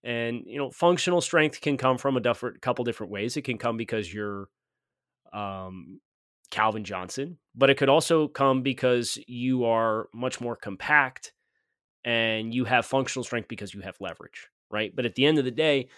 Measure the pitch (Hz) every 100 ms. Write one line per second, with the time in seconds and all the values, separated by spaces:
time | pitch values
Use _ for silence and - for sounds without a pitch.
0 | 123 117 117 120 - 131 139 - 175 180
1 | - 175 170 170 151 - 151 139 131 127
2 | 139 131 120 120 123 - 127 123 120 113
3 | 95 101 113 151 131 113 117 113 113 110
4 | 95 104 104 101 98 _ _ _ _ _
5 | _ _ _ 104 101 95 95 92 85 90
6 | _ _ _ _ _ - 110 110 98 92
7 | 92 - 151 175 _ 117 135 135 135 151
8 | - 165 151 - 139 131 131 127 127 123
9 | 117 - - 123 127 127 117 113 113 110
10 | - 113 127 - 120 110 107 95 - 151
11 | 131 - - _ _ _ _ _ _ _
12 | 120 117 113 110 113 120 117 123 113 135
13 | 127 - 117 117 104 110 101 101 95 -
14 | 95 82 - - - _ _ 107 110 -
15 | 120 - 139 156 127 120 156 139 131